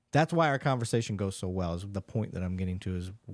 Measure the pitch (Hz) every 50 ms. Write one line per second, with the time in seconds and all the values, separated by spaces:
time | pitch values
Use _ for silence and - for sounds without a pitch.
0 | _ _ - 143 165 - 175 165 165 147 139 123 - 143 131 120 117 - - 117
1 | 113 - 104 95 101 95 - - 95 90 92 92 90 85 85 85 98 101 101 98
2 | - - - 113 107 - - 90 92 90 92 92 95 90 90 95 - 95 92 90
3 | 90 92 104 - _ -